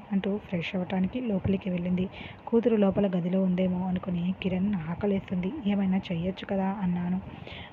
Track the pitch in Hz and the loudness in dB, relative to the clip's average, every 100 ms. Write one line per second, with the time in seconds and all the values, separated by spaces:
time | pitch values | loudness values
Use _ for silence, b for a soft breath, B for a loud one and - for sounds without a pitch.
0 | - 196 196 208 - 180 160 190 180 190 | 0 0 0 -2 -2 -4 -2 -2 -2 0
1 | 185 254 247 190 - 190 190 180 180 180 | 0 0 -2 0 2 0 0 -2 0 0
2 | 190 B B B - 233 226 220 196 190 | 0 B B B 0 4 4 6 4 4
3 | 202 180 175 190 190 180 185 180 185 180 | 2 2 0 2 2 2 2 0 0 -2
4 | - 175 180 190 190 185 202 196 156 175 | -2 -2 -2 -2 -2 0 0 0 -2 -2
5 | 208 196 - 185 185 302 202 202 196 190 | 0 0 0 -2 -2 -2 0 2 2 2
6 | - 170 180 190 - 196 190 208 185 175 | 0 -2 -2 -4 -2 0 0 0 0 0
7 | 175 185 - B B B B | 0 -2 -4 B B B B